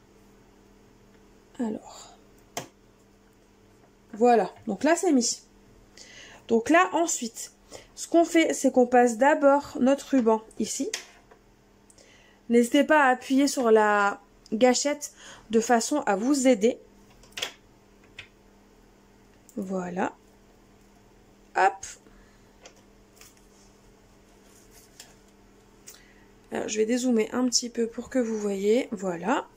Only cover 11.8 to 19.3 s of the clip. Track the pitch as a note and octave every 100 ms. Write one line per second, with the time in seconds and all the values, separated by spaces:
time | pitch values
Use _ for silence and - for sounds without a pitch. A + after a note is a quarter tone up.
11.8 | _ _ _ _ _ _ - A#3 A#3+ C#4+
12.8 | C#4 D#4 C4 B3+ - C4+ C#4 C#4+ A#3 A3
13.8 | G#3+ G#3 G3+ G3+ _ _ - A3 B3 B3
14.8 | C#4+ D4 - - - - - A3 A3 A#3
15.8 | - D4 - G3 A#3+ C#4+ B3+ A3+ A3 -
16.8 | - _ _ _ - - - - _ _
17.8 | _ _ _ - - _ _ _ _ _
18.8 | _ _ _ _ _